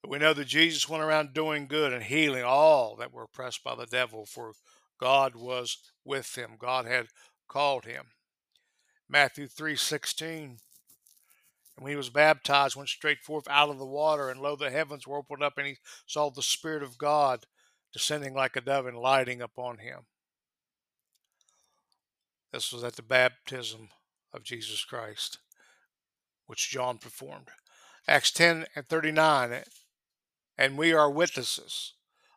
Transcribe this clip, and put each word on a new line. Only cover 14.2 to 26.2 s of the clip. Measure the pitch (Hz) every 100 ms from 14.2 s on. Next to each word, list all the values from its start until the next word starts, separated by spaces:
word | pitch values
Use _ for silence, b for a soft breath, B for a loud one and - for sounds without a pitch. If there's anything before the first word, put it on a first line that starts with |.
| 135
and | 127
lo, | 139 147
the | 143
heavens | 135 151 147 135
were | 143
opened | 139 139
up, | 143 -
and | 139
he | 135 B B _
saw | 151 147
the | 135
Spirit | 131 - 160 156
of | 139 120
God | 147 151 143 123 _ _ _ _ _
descending | - - 151 139
like | 131 131 135
a |
dove | 123 139 127
and | 120
lighting | 127 135 127 123
upon | 120 - 123 117
him." | 113 127 117 _ _ _ _ _ _ _ _ _ _ _ _ _ _ _ _ _ _ _ _ _ _ _ _
This | 123 -
was | 123
at | 120 -
the |
baptism | 113 127 127 - - 131 113 110 110 _ _ _ _
of | -
Jesus | - 120 104 107
Christ, | - 127 110 101 - - _ b b b b _ _ _